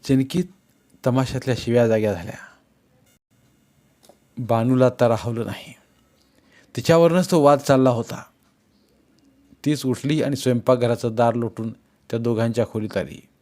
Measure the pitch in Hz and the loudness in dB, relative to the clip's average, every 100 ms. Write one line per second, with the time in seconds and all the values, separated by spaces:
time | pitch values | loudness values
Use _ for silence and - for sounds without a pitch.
0 | - 135 135 175 175 _ _ _ _ _ | 0 0 0 -4 -6 _ _ _ _ _
1 | - 127 127 131 127 117 - 120 117 110 | -2 0 -2 -4 -4 -4 0 2 4 2
2 | 107 90 90 - - _ _ _ _ _ | 0 -4 -8 -16 -18 _ _ _ _ _
3 | _ _ _ _ _ _ _ _ _ _ | _ _ _ _ _ _ _ _ _ _
4 | _ _ _ - 117 117 117 131 127 123 | _ _ _ -12 -2 0 2 4 2 4
5 | 123 110 113 117 104 - - - _ _ | 2 2 -2 -6 -8 -10 -16 -20 _ _
6 | _ _ _ _ _ _ _ - - 165 | _ _ _ _ _ _ _ -8 2 4
7 | 170 170 180 170 143 143 - 135 131 120 | 4 2 0 4 4 4 4 2 2 0
8 | 117 - - _ _ _ _ _ _ _ | -6 -12 -18 _ _ _ _ _ _ _
9 | _ _ _ _ _ _ 135 147 131 120 | _ _ _ _ _ _ -4 -2 -2 -4
10 | 139 156 139 135 - 120 104 127 117 117 | -2 -2 -2 -2 0 0 2 2 2 -2
11 | 120 110 117 117 117 - 113 110 _ _ | -4 0 0 0 -4 -6 -10 -10 _ _
12 | _ 117 117 113 117 113 110 110 107 101 | _ -6 -2 0 -2 -2 -4 -4 -6 -6
13 | 73 - _ _ | -6 -12 _ _